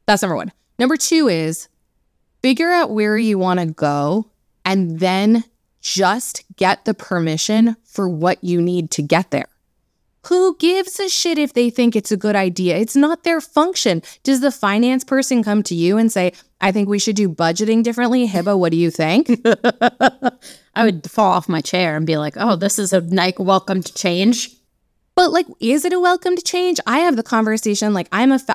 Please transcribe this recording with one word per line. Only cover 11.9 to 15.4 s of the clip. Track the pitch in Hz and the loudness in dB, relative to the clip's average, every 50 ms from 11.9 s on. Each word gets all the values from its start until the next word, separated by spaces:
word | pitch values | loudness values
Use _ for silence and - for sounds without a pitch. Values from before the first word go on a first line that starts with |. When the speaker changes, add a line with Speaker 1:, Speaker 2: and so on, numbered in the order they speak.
| 214 | 2
Speaker 1:
it's | 214 202 - | 0 -2 -2
a | 214 185 | -4 -2
good | - 214 208 | -2 0 0
idea? | 202 190 185 180 - 185 180 165 170 | 0 0 -2 -2 -2 -2 0 0 0
It's | 220 226 - | -2 0 2
not | 277 285 302 339 330 - | 2 2 2 2 -2 -2
their | 349 330 320 | -2 -2 -2
function. | - - - 294 311 359 370 - - 233 175 165 - - - - - | -4 -2 0 0 0 0 0 -2 0 0 0 -2 -4 -8 -16 -8 -2
Does | 269 269 254 | 0 0 2
the | 254 285 | 2 0
finance | - - - 202 202 214 240 247 262 262 262 | -2 -2 -2 0 0 2 2 2 2 0 -2
person | - 269 262 262 - 262 240 | 0 0 0 0 2 0 0